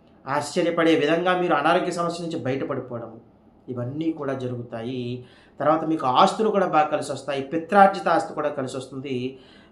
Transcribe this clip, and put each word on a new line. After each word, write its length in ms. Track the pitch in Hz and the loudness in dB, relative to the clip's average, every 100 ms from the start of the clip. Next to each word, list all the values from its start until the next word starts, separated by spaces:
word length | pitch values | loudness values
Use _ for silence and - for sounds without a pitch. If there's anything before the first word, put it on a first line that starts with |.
| _ - 135 | _ -12 -4
ఆశ్చర్యపడే 640 | 143 - 185 170 170 165 | -2 -2 0 0 2 4
విధంగా 460 | 147 147 170 180 180 | 4 4 2 2 2
మీరు 140 | 175 | 2
అనారోగ్య 360 | 147 156 175 170 | 2 4 2 0
సమస్య 340 | 175 170 170 | -2 -2 -4
నుంచి 140 | 165 160 | -6 -4
బయటపడిపోవడము, 840 | 127 135 135 127 - 117 110 117 - _ _ _ - | -4 -2 -4 -6 -6 -10 -12 -16 -20 _ _ _ -10
ఇవన్నీ 440 | 123 120 151 160 | -8 -6 -4 -4
కూడా 220 | 156 139 | -4 -4
జరుగుతాయి. 880 | 127 123 120 117 117 117 127 120 123 - - - - | -4 -4 -6 -8 -8 -6 -6 -6 -8 -12 -20 -16 -2
తర్వాత 240 | 147 156 | 2 2
మీకు 220 | 156 156 131 | 0 0 2
ఆస్తులు 420 | 135 190 - 214 | 4 4 4 2
కూడా 180 | 196 175 | 2 2
బాగా 200 | 160 151 | 2 2
కలిసి 260 | 143 135 | 0 -4
వస్తాయి, 300 | 131 - 139 | -8 -6 -6
పిత్రార్జిత 640 | 135 165 - 202 196 - 185 | -4 -6 2 6 6 4 2
ఆస్తి 260 | 156 - | 2 0
కూడా 140 | 156 147 | -2 -4
కలిసి 280 | 139 127 131 | -2 -6 -8
వస్తుంది. 600 | - 135 139 123 131 135 - - - | -10 -10 -6 -4 -4 -8 -20 -20 -14